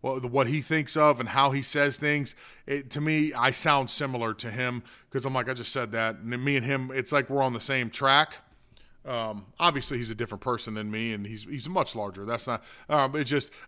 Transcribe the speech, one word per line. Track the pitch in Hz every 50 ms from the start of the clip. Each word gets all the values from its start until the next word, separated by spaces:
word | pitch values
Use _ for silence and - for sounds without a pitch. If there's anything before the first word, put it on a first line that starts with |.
Well, | - 131 131 131
the, | 123
what | 123 120 139 131
he | 117 143 156
thinks | 131 - 160 160 147 - -
of | 156 151 151 143 120
and | 127 113
how | 113 135 139 139
he | 131 139
says | 131 - - 147 143 143 135
things, | - 151 147 147 147 139 - - - - - - - -
it, | - 139 143 135 123
to | - 147
me, | 147 156 156 156 151 151 131
I | 120 120 135
sound | 123 - - 160 147 143 131 113
similar | - - 147 135 131 120 117 113 107
to | - - 120
him | 104 123 127 123 123 123 120 - - - _ _
'cause | - 135 120
I'm | 135 131
like, | 127 120
"I | 123 131
just | 120 117 -
said | - 135 120 107
that." | 107 113 113 113 110
And | - 95 113 123
then | 123 127
me | 143 143
and | 135 117
him, | 131 139 135 131 127
it's | 131 135 123 -
like | 151 143 131 -
we're | 139 139 135
on | 131 120
the | 113
same | - - 139 131 123 110
track. | - - 139 135 135 143 156 - - - _ _ - _ _ _ _ - - - - - -
Um, | 139 127 117 113 110 107 104 98 - - -
obviously, | 170 175 151 139 - - 143 120
he's | 120 113
a | 113
different | 107 120 104 107 98
person | - 131 123 110 - 117 107
than | 107 107 107
me, | 107 110 113 117 110
and | 104 101
he's, | 104 113 104 110
he's | - 147 135 110 151
much | 185 190 147 - -
larger. | 120 104 101 90 92 101
That's | 107 117 113 -
not, | 131 120 107 - - - - - -
um, | 151 151 135 131 139
it | 156 147
just, | 120 147 143 - - - - -